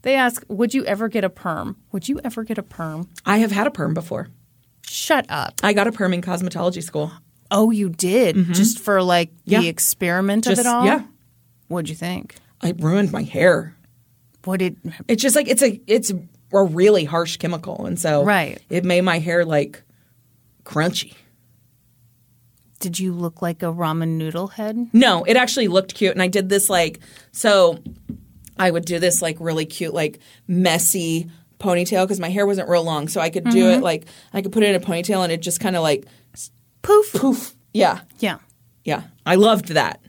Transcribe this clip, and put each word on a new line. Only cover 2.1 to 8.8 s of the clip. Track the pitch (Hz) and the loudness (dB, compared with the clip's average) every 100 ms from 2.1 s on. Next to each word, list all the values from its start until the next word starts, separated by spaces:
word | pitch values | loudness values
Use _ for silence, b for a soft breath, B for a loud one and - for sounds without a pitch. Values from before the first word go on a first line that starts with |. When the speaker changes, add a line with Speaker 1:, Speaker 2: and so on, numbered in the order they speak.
| 285 | -6
Speaker 1:
ever | 247 226 | -6 -10
get | 220 214 | -8 -8
a | |
perm? | 196 - 165 156 175 - | -8 -10 -10 -8 -12 -8
Speaker 2:
I | - 208 | 0 2
have | 220 | 2
had | 202 233 | 0 -2
a | |
perm | 190 160 | -2 -4
before. | 160 160 - - - _ _ _ _ - | -4 -6 -10 -10 -18 _ _ _ _ -14
Speaker 1:
Shut | - - 302 - | -10 0 0 0
up. | 147 - - | -6 -6 -2
Speaker 2:
I | 208 | 0
got | 202 214 | 2 0
a | |
perm | 220 185 | 0 -2
in | 175 | -2
cosmetology | 175 180 180 170 175 180 | -4 -6 -6 -2 -4 -4
school. | 160 156 151 - _ _ _ | -8 -6 -8 -10 _ _ _
Speaker 1:
Oh, | 202 220 | 2 2
you | 214 196 | 2 -2
did? | 165 180 220 262 196 | -2 0 4 4 2
Speaker 2:
Mm-hmm. | 175 | 2
Speaker 1:
Just | 175 220 | 2 2
for, | 226 | 0